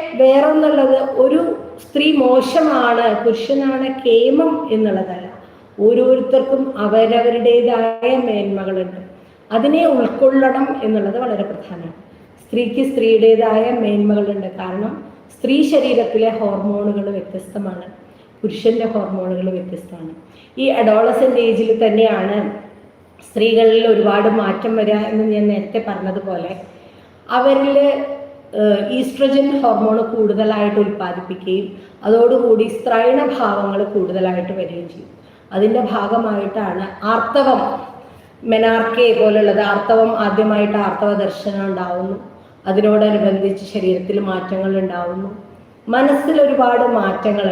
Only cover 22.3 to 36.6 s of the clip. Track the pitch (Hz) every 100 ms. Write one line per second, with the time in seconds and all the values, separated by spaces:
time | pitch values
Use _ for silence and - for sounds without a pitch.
22.3 | 208 208 - - - - _ _ - -
23.3 | 208 226 226 226 226 226 208 202 208 214
24.3 | 214 196 - 233 220 214 208 220 214 220
25.3 | 214 208 196 - 226 214 185 190 190 196
26.3 | 175 175 185 - - - - - - -
27.3 | 247 269 269 277 277 285 277 285 - -
28.3 | - - 214 214 202 208 254 - - 277
29.3 | 277 277 277 240 208 214 220 220 226 208
30.3 | 196 214 214 208 208 196 202 180 180 180
31.3 | 185 190 196 - - - - 208 226 240
32.3 | 254 240 214 226 - 247 226 247 277 294
33.3 | - 214 202 202 196 208 208 180 185 185
34.3 | 180 180 190 170 170 170 - - - -
35.3 | - _ 190 214 247 214 - 202 233 220
36.3 | 202 190 220